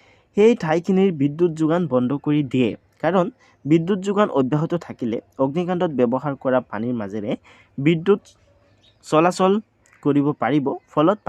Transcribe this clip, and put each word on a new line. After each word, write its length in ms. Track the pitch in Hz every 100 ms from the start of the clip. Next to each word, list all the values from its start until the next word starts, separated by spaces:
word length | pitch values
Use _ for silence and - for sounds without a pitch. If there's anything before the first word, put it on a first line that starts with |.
| _ _ _ -
সেই 160 | 220 226
ঠাইখিনিৰ 460 | 165 165 190 190 196 160
বিদ্যুৎ 300 | 143 151 175 156
যোগান 200 | 156 175 165
বন্ধ 180 | 127 123 143 151
কৰি 160 | 147 135
দিয়ে, 160 | 131 117 - _ _
কাৰণ 240 | 156 190 208 - _ _ 139
বিদ্যুৎ 340 | 165 165 202 196
যোগান 200 | 196 208 139
অব্যাহত 340 | 131 147 160 170 -
থাকিলে 320 | 113 120 107 - -
অগ্নিকাণ্ডত 480 | 135 151 175 180 180 131
ব্যৱহাৰ 340 | 120 127 151 135
কৰা 160 | 135 127 -
পানীৰ 240 | 104 120 120
মাজেৰে 300 | 101 107 104 208 _ - _ -
বিদ্যুৎ 440 | 143 170 180 202 - _ _ _ _ _ _ _ -
চলাচল 460 | 156 170 180 190 208 - _ _ _
কৰিব 240 | 147 143 143 -
পাৰিব, 240 | 117 147 135 - -
ফলত 260 | - 160 208